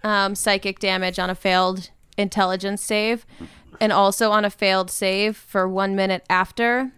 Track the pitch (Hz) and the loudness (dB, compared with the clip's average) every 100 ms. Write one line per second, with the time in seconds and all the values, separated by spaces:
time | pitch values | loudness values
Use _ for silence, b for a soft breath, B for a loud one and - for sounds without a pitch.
0 | 214 208 196 196 220 196 196 190 196 185 | -2 0 0 -2 -2 -2 -2 -6 -2 -2
1 | 185 180 180 185 190 185 185 185 - _ | -2 -4 -4 -2 0 2 2 -2 -8 _
2 | _ - 196 214 185 185 196 202 - 214 | _ -4 -2 0 0 0 -4 -6 -2 -2
3 | 214 233 - B B B B - 214 202 | 0 -4 -8 B B B B -2 2 4
4 | 196 196 220 208 208 - 196 190 180 - | 4 4 2 2 0 0 2 2 0 -2
5 | 190 190 214 214 - 196 185 190 196 196 | 0 0 0 -4 -4 -2 0 0 0 0
6 | 190 180 - 185 185 - 233 247 262 | 0 -2 0 0 0 0 0 0 -2